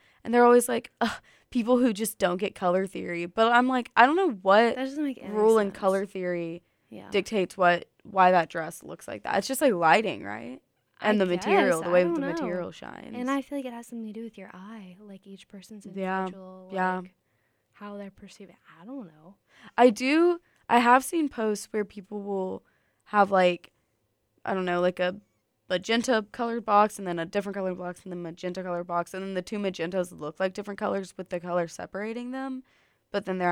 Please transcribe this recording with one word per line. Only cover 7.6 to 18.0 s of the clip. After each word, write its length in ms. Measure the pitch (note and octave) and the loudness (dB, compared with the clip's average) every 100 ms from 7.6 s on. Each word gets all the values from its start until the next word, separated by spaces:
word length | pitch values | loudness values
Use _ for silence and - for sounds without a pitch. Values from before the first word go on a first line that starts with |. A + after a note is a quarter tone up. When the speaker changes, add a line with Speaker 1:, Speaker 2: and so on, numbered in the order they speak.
| F3 F3 - _ | 2 2 -2 _
Speaker 1:
why 280 | - F#3+ F#3 | -4 4 6
that 180 | F3+ D#3+ | 6 2
dress 340 | E3+ D#3+ - | -4 -10 -12
looks 240 | - E3 - | -16 -16 -14
like 160 | G#2 | -10
that. 140 | - G3 | -2 -2
It's 100 | - | -2
just, 120 | C4 | 2
like, 120 | C#4+ | 2
lighting, 500 | F3 D#3+ G3+ G#3+ G2+ | 4 6 6 4 -6
right? 380 | G2 G#2+ A#3+ C4 _ _ _ - | -10 -12 -12 -16 _ _ _ -4
And 200 | G#3 G#3+ | 0 2
Speaker 2:
I 40 | F#3 | 2
Speaker 1:
the 60 | |
material, 480 | F3 A#3+ G4 F#3 E3 | 0 2 2 4 2
Speaker 2:
guess. 80 | F3 | 2
Speaker 1:
the 60 | |
way 80 | F3+ | 2
Speaker 2:
I 20 | |
Speaker 1:
the 60 | E4+ | 2
Speaker 2:
don't 100 | E4 | 0
know. 60 | C#4 | -4
Speaker 1:
material 440 | E4 B3+ F3+ - | -4 -6 -6 -8
shines. 440 | - A1+ G1+ - A#3+ | -12 -16 -16 -14 -8
Speaker 2:
And 140 | B3+ | -4
I 100 | C#4 | -4
feel 160 | - C#4+ | -4 -8
like 80 | B3+ | -10
it 60 | |
has 140 | A#3 A#3 | -14 -14
something 200 | A#3 A3 | -12 -12
to 60 | |
do 100 | G#3+ | -12
with 140 | A3+ G3 | -14 -16
your 120 | F#3+ | -18
eye, 440 | F#3 G3+ A3 F#3 F3+ | -18 -18 -18 -18 -20
like, 260 | G#3 F#3+ G3 | -20 -20 -20
each 200 | G3 - | -20 -20
person's 380 | G3 F3+ G#3+ G3 | -20 -20 -18 -12
Speaker 1:
Yeah. 340 | F#3+ F#3 F#3+ F#3 | -6 -4 -4 -6
Speaker 2:
individual, 440 | F#3+ F#3 F#3 F#3 | -10 -18 -20 -10
Speaker 1:
Yeah. 240 | F#3+ F#3 F#3 | -2 -2 -2
Speaker 2:
like, 160 | F#3 _ _ _ _ _ _ | -8 _ _ _ _ _ _
how 220 | - G#3 | -20 -16
they're 140 | G3+ | -14